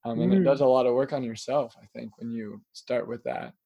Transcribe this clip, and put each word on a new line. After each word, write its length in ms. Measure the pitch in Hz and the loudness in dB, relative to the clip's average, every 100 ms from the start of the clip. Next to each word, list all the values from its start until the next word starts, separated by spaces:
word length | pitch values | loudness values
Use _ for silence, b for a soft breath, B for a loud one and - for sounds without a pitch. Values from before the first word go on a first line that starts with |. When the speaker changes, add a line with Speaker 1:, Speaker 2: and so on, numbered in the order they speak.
Speaker 1:
Um, 160 | - 117 | -6 -2
and 120 | 180 | 2
it 80 | 190 | 4
does 160 | 170 139 | 4 4
Speaker 2:
Mm. 20 | |
Speaker 1:
a 40 | 135 | 6
lot 200 | 127 123 | 6 4
of 80 | |
work 180 | 123 135 | 2 0
on 120 | 143 | -2
yourself, 520 | 123 110 - 139 117 - | -6 -8 -4 -2 -2 -10
I 40 | 107 | -18
think, 320 | 117 117 - | -14 -14 -12
when 120 | 117 | -10
you 340 | 117 107 104 _ | -8 -10 -14 _
start 360 | - - 123 - | -20 -4 -4 -4
with 140 | 117 | -8
that. 300 | - - - _ | -6 -6 -8 _